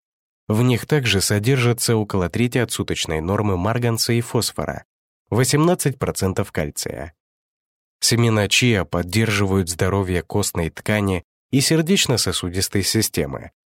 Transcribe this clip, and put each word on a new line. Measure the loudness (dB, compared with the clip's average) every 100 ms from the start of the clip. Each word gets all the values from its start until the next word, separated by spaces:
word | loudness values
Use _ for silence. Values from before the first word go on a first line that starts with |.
| _ _ _ _ -2
В | 2
них | 4 2 2
также | 0 2 0
содержится | 2 0 2 2 2 0 0 0
около | 0 -2 -2
трети | 0 0 0
от | -2
суточной | -2 -4 -4 -4 -4
нормы | 0 0 0 0
марганца | 0 0 0 -2 0
и | -2
фосфора, | 0 -2 -2 -4 -6 -8 -12 _ _ _ -4
восемнадцать | 0 2 2 2 2 -2 -2
процентов | -4 -2 -2 -2 -4
кальция. | -4 -4 -4 -8 -8 -12 -16 _ _ _ _ _ _ _ _
Семена | 0 2 4 2 2
чиа | 2 4 2 0
поддерживают | -2 0 0 2 2 2 2 0
здоровье | 0 0 0 0 -2
костной | -2 -2 -2 -2 -4
ткани | -4 -2 0 0 -2 -6 _ _
и | 0
сердечно-сосудистой | 2 2 2 2 2 0 0 -4 -4 -4 -2 -2
системы, | 0 0 0 -2 -4 -6 -12 _